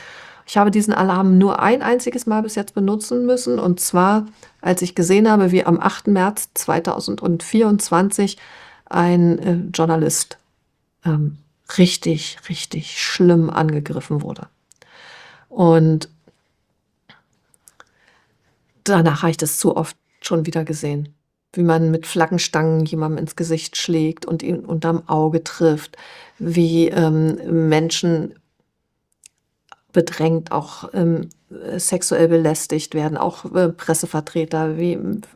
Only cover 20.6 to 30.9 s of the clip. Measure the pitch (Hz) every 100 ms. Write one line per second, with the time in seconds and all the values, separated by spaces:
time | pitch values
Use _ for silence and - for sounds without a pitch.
20.6 | 156 151 147 147 147 _ _ _ _ -
21.6 | 175 160 165 160 - 185 160 175 - 151
22.6 | 160 160 156 160 156 156 156 - 165 160
23.6 | - - - 165 156 165 - 170 - 175
24.6 | - 165 165 165 - 156 156 160 - -
25.6 | 165 151 - - - - - - 170 170
26.6 | 165 165 165 - 160 156 160 - - 165
27.6 | 160 156 165 - 175 165 147 - _ _
28.6 | _ _ _ _ _ _ - _ _ _
29.6 | _ - _ - 170 - 160 165 160 147
30.6 | 151 - -